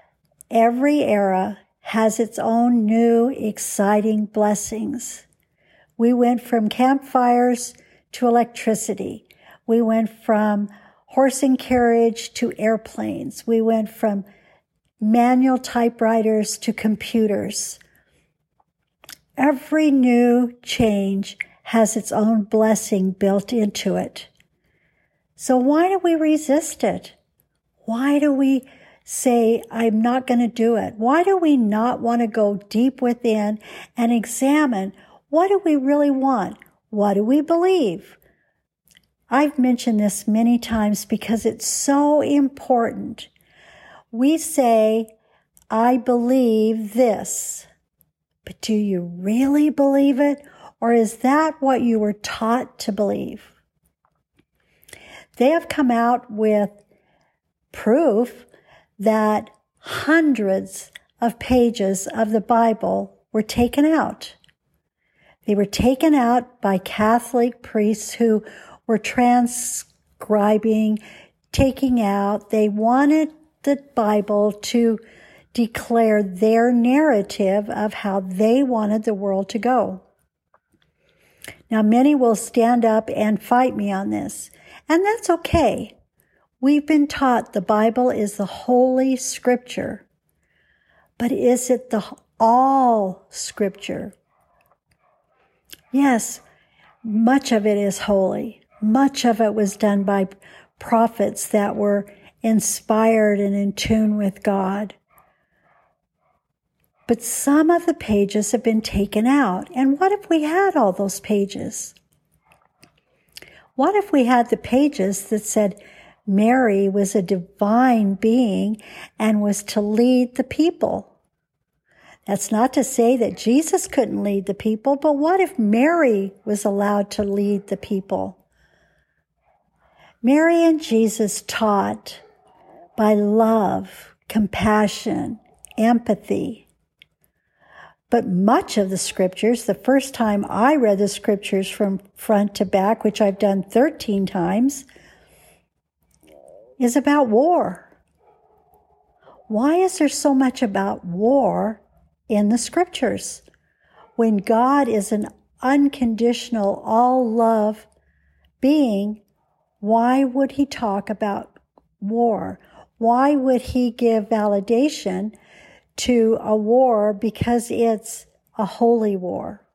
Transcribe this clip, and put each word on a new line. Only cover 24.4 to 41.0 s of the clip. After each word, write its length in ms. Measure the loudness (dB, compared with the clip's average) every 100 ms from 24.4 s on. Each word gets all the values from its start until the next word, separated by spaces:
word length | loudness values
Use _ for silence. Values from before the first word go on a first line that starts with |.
| _ _ _ _ _ _ _ _ _ -10
So 220 | -2 0
why 320 | 2 2 2
do 100 | 0
we 160 | 0 2
resist 680 | 2 0 0 0 -2 -4
it? 300 | -4 -4 -10 _ _ _ _ _ _ _ -8
Why 320 | -4 0 2
do 160 | 2
we 340 | 2 2 0 -4 -18 -20 _
say, 580 | -14 -4 0 2 2 0 -4
"I'm 320 | -4 0 0
not 240 | 0 -2 0
gonna 220 | 0 0
do 280 | 0 0 0
it"? 200 | -4 -4
Why 240 | 0 2
do 160 | 2 2
we 180 | 2 2
not 460 | 2 0 -2 -2
wanna 240 | -2 -2 -2
go 300 | 0 0 -2
deep 440 | -4 0 0 0
within 600 | -4 -2 -2 -2 -2 -6 -12 -20 -14 -4
and 160 | 0
examine 840 | 0 -2 -2 0 2 0 -2 -6 -10 _ _ _
what 200 | 0 2
do 120 | 2
we 120 | 2 0
really 340 | 2 2 2
want? 480 | 0 0 0 -4 -10 _ _ _
What 240 | -2 0
do 100 | 0
we 180 | 2 0
believe? 760 | 2 0 2 0 0 -4 -12 _ _ _ _ _ _ _ _ _ _ _ _
I've 300 | 0 2 2
mentioned 400 | 0 0 0 0
this 280 | 0 -2 -2
many 300 | 2 2 2
times 480 | 0 -2 0 -2